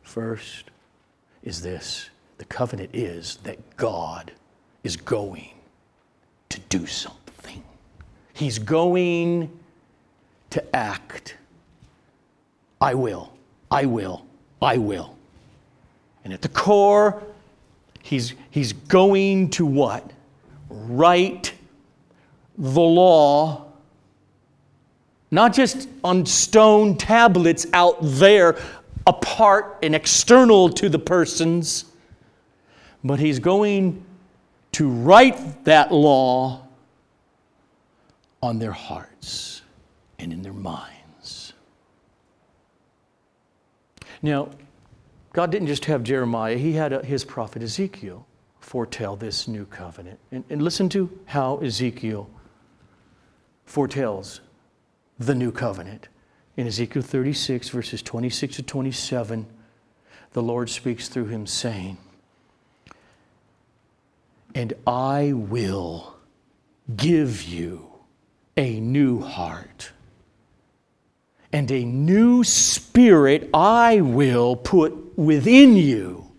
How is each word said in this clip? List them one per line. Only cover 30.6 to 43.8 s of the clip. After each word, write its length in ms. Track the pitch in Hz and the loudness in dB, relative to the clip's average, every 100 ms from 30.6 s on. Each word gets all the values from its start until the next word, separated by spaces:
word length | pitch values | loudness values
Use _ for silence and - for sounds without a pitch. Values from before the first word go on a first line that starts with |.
| 175 | 6
to 180 | - 202 | 2 0
the 120 | 156 | 0
persons, 840 | - 180 160 - 165 170 156 - - _ _ _ _ _ _ _ _ _ _ _ | 0 0 0 -2 -2 -2 -4 -8 -10 _ _ _ _ _ _ _ _ _ _ _
but 160 | 131 143 | -6 -2
he's 200 | 151 131 | -2 0
going 640 | 165 196 208 202 185 - - - _ _ _ _ _ | 0 0 0 0 -2 -4 -16 -20 _ _ _ _ _
to 180 | - 147 | -4 -2
write 760 | 120 131 202 262 - 160 - - | 0 6 8 8 2 -12 -6 4
that 260 | 156 139 | 4 4
law 760 | 160 151 135 131 127 131 127 - _ _ _ _ _ _ _ _ _ _ _ _ _ _ _ _ _ | 2 4 2 2 -2 -4 -8 -18 _ _ _ _ _ _ _ _ _ _ _ _ _ _ _ _ _
on 180 | 123 113 | -6 -6
their 120 | 110 | -8
hearts 880 | 87 - 85 - _ - - - - _ _ _ _ _ - | -10 -14 -16 -16 _ -14 -14 -14 -18 _ _ _ _ _ -16
and 120 | 85 | -14
in 100 | 82 | -12
their 120 | 95 | -14
minds. 1000 | 98 92 82 - - _ _ - - - _ _ _ _ _ _ _ _ _ _ _ _ _ _ _ _ _ _ _ _ _ _ _ | -14 -14 -14 -16 -20 _ _ -20 -20 -20 _ _ _ _ _ _ _ _ _ _ _ _ _ _ _ _ _ _ _ _ _ _ _